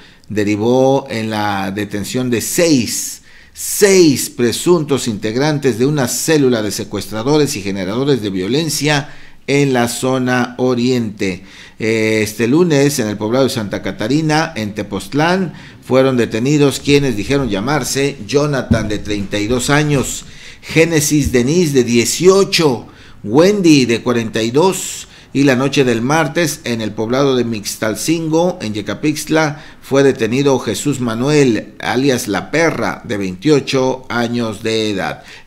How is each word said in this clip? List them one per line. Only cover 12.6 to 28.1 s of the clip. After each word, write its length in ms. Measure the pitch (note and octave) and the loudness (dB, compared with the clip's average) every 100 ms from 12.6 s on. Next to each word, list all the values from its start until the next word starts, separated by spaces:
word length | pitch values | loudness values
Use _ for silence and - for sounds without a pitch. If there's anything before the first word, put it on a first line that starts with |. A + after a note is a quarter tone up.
| F3+ C#3 C#3+ C#3+ | 4 4 2 0
en 100 | G#2+ | -4
el 80 | G#2 | -4
poblado 260 | G#2+ B2+ | -2 2
de 60 | B2+ | 2
Santa 320 | A#2+ G2+ G2 | 0 -6 -6
Catarina, 720 | G2 F#2+ A2 D3 D#3 D3+ D#3+ - | -6 -6 -2 0 0 0 -2 -6
en 180 | G#2 | -6
Tepoztlán, 800 | G#2+ G2+ G2 - C#3 E3 F#3 E3+ - - - - | -6 -6 -8 -4 -2 0 0 -4 -8 -20 -14 0
fueron 300 | B2+ C3+ B2+ | 2 2 2
detenidos 640 | G#2+ A2 B2+ D3+ C#3+ B2+ | 0 0 2 4 2 2
quienes 380 | - C#3+ C#3 G#2+ | 2 2 2 -2
dijeron 320 | G2+ C#3 B2+ | -2 -2 0
llamarse 720 | D#3 A2 D3 B2 C3+ C#3 - G#2 | -2 -2 -2 -2 -2 -2 -4 -2
Jonathan, 640 | C#3 D3 C3+ A#2 A2 G2+ | 0 0 0 0 0 -2
de 120 | G2+ | -6
treinta 380 | G#2 G#2 F#2+ G#2 | -4 -6 -4 -2
y 80 | G#2 | 0
dos 220 | B2 C3 | 0 2
años, 540 | C#3+ D3+ C#3+ A2+ - - - - - | 2 2 0 -2 -6 -14 -18 -20 -18
Génesis 720 | - D#3 E3 D#3+ D3 D3+ B2 | 0 2 4 2 2 2 2
Denise, 400 | B2 B2 E3+ E3 | 2 2 2 4
de 100 | C3+ | 2
dieciocho, 1040 | A2+ A#2+ - - F3+ G3 F#3+ - D#3 A#2 - - - - G2+ | 4 2 2 4 4 6 4 2 2 0 -6 -20 -20 -14 0
Wendy, 580 | B2+ F#3 G#3 E3+ C#3+ A#2 | 4 4 6 6 6 4
de 160 | A2+ | 0
cuarenta 400 | B2 A#2 A2+ A2+ | 0 -2 -2 -2
y 100 | A2+ | 0
dos, 580 | C3+ F#3 F#3 - - - - - | 2 2 0 -6 -12 -16 -20 -6
y 100 | C3+ | 2
la 140 | C#3 B2 | 2 2
noche 260 | C#3 C#3+ | 2 2
del 180 | B2+ A2+ | 2 2
martes, 600 | B2 D#3+ D3+ E3 E3+ - | 2 0 0 0 -2 -4
en 160 | A#2+ A#2 | -6 -4
el 140 | G#2+ | -4
poblado 420 | G#2+ A2 C3 C#3+ B2+ | -4 -2 0 2 2
de 80 | |
Mixtalcingo, 1160 | A#2 A2 G2+ - A2 G#2 - | 0 -4 -8 -6 -4 -2 -2